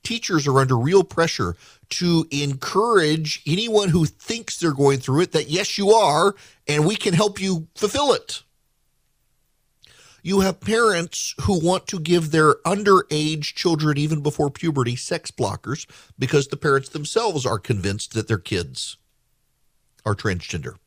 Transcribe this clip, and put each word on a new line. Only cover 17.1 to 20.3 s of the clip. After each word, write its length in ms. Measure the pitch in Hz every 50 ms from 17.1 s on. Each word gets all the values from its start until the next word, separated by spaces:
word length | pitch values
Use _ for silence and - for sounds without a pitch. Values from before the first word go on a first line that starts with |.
| - 220 240 214 170 143 123
are 140 | 123 113 101
convinced 560 | - - 120 101 87 98 98 101 - - -
that 120 | 110 107
their 120 | - 113 92
kids 580 | _ - 107 90 82 67 - - - - - _ _ _ _ _ _ _ _ _ _ _ _ _ _ _ _ _ _ _ _ _ _
are 80 | 110 104
transgender. 640 | - - 110